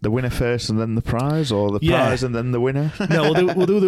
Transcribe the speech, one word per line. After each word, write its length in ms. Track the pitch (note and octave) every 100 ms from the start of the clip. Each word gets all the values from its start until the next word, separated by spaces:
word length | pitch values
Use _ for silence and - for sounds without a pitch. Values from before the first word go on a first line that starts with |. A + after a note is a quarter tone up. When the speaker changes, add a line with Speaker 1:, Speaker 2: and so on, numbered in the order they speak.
Speaker 1:
the 80 | G#2
winner 180 | A#2+ B2
first 400 | - A#2+ A#2+ -
and 100 | A2
then 160 | A2+
the 60 | A2+
prize, 500 | - A2+ C#3 D#3 C#3
or 200 | G2+ G2+
the 80 | G#2
Speaker 2:
Yeah. 240 | D#3 C3 C3
Speaker 1:
prize 160 | B2+
and 120 | B2+
then 180 | A#2 B2
the 80 | A#2+
winner? 320 | B2+ C#3 D3+ -
<laughs> 80 | G3
Speaker 2:
No, 120 | D#3+
we'll 120 | D3+
do, 120 | E3 F3+ F3
we'll 100 | F3+
do 140 | G3+